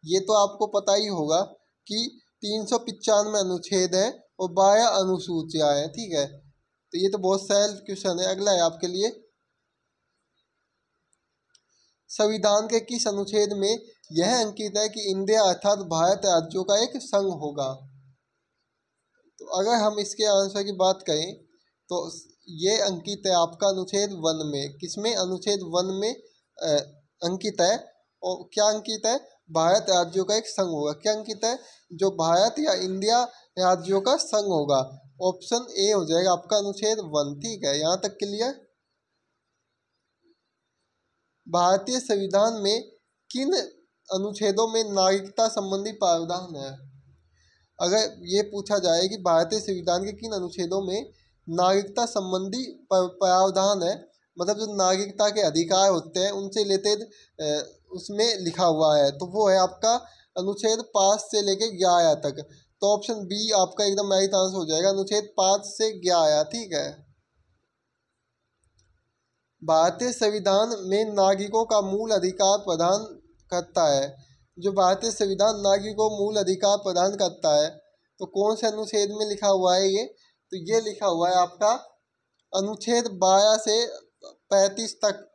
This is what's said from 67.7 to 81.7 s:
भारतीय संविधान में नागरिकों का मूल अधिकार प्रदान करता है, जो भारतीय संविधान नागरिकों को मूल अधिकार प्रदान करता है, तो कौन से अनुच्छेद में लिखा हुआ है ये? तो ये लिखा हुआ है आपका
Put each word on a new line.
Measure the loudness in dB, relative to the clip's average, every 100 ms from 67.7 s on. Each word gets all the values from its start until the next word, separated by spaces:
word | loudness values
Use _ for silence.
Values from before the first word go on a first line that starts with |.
| _ _ _ _ _ _ _ _ _ _ _ _ _ _ _ _ _ _ _
भारतीय | 2 4 4 2 -4
संविधान | 0 0 0 2 2 2 -2
में | -2 0 2
नागरिकों | 4 4 4 0 0 2
का | 2
मूल | 2 -2 0
अधिकार | 0 0 2 2 2
प्रदान | 0 0 2 2 -2 -16 _ _ _
करता | -6 -4 0 2 2
है, | -2 -8 _ _ _ -6
जो | -2
भारतीय | 2 4 2 -2
संविधान | -2 -2 2 0 2
नागरिकों | 2 2 0 -2 -2
को | 0
मूल | -2 0
अधिकार | 0 0 2 2
प्रदान | 0 0 0 0
करता | -2 0 2 2
है, | 2 -4 _ _ _ _
तो | -8
कौन | 0 0 2
से | -2
अनुच्छेद | -2 -4 -2 -2
में | -2 -4
लिखा | 0 2
हुआ | 4 4 4
है | 4
ये? | 0 -2 -10 _ _ _
तो | -12
ये | 0 0
लिखा | 0 -2 -2
हुआ | 2 2
है | 4
आपका | 2 2 2